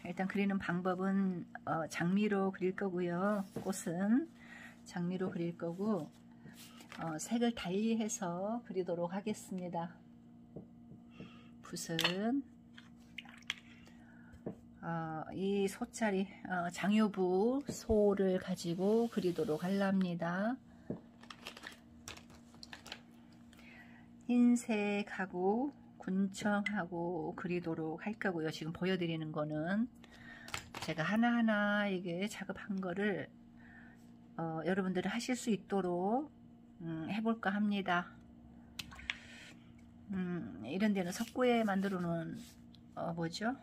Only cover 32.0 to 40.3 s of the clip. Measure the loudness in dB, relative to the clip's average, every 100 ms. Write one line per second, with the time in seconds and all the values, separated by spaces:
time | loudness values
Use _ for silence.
32 | -2 -2 -4 -4 -8 -8 -6 -4 -4 0
33 | 0 0 -4 -12 -20 -20 -20 -20 -20 -20
34 | -20 -20 -14 -6 -4 -2 0 2 2 0
35 | 0 -2 -2 -2 0 0 0 0 2 2
36 | 2 0 -2 -8 -20 -20 -20 -10 -6 -4
37 | -4 -2 0 0 0 0 2 0 2 0
38 | -2 -8 -20 -20 -20 -20 -16 -14 -14 -10
39 | -10 -10 -12 -18 -18 -20 -20 -20 -20 -18
40 | -6 -4 -2